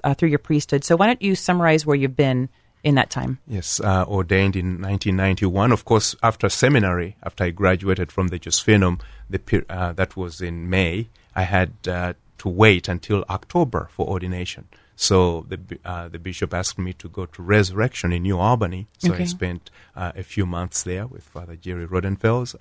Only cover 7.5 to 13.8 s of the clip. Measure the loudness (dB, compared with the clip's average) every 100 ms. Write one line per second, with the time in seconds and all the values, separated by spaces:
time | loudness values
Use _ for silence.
7.5 | 0 2 2 0 -2 -2 -2 -2 -4 -4
8.5 | 0 4 6 4 0 -8 -18 -10 -10 -2
9.5 | -2 -2 -6 -4 -2 -4 -4 -10 -8 -8
10.5 | -6 -2 0 0 -2 -8 _ _ -4 0
11.5 | 0 0 -4 -6 -4 -4 -8 _ -10 -4
12.5 | 4 6 6 0 -4 -2 -2 -2 -6 -2
13.5 | 0 0 -2